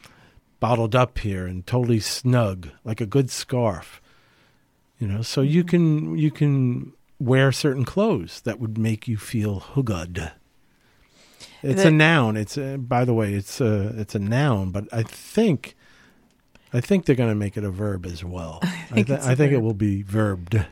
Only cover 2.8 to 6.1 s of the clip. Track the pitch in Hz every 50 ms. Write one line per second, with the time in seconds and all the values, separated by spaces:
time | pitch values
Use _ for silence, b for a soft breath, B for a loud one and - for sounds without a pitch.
2.8 | _ 117 110 - 120 101 - 139 135 117 - - - - 131 123 120 110 95 80
3.8 | - - - - b b b b b b b b b b b b b b b b
4.8 | _ _ _ _ 120 101 98 107 117 - - 143 135 139 151 175 170 175 180 175
5.8 | 170 160 156 151 156 160